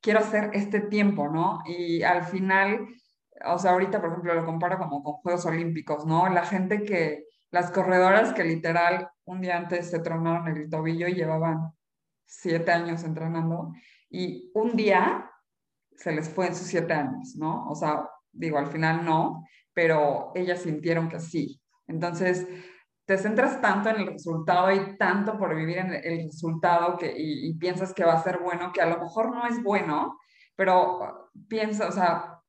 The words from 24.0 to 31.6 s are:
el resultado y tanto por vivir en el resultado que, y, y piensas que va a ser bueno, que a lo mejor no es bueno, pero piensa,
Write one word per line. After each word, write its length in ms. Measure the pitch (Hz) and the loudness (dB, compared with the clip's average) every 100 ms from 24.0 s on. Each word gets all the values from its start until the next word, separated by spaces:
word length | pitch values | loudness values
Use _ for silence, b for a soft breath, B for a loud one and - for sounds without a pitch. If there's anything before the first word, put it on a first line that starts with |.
el 60 | 180 | -2
resultado 640 | 165 170 165 160 180 190 | -6 -4 -4 2 4 6
y 240 | 196 196 - | 4 0 -2
tanto 400 | 196 202 202 208 | 0 2 0 -2
por 160 | 185 | -2
vivir 240 | 156 160 175 | -2 -2 -2
en 140 | 185 | -4
el 320 | 165 - 165 160 | -4 -4 -4 -6
resultado 720 | - 165 160 175 170 170 180 | -6 -4 0 2 4 2 0
que, 160 | 160 - | -4 -4
y, 320 | 156 147 151 | -6 -4 -4
y 40 | |
piensas 400 | 160 175 180 185 | -4 -2 -2 -6
que 100 | - | 2
va 100 | 170 | 4
a 80 | 165 | 4
ser 160 | 185 175 | 2 -2
bueno, 320 | 175 170 180 | -4 -4 -4
que 100 | 190 | 0
a 40 | 165 | 2
lo 120 | 165 | 2
mejor 340 | 160 220 226 | -4 -2 -2
no 120 | 240 240 | -2 -4
es 160 | 233 | -2
bueno, 560 | 196 202 170 151 - - b b b - | 0 0 0 -2 -4 -8 b b b -2
pero 760 | 190 180 - 123 - - - - - | 4 4 4 0 -6 -10 -18 -20 -6
piensa, 400 | 220 | -4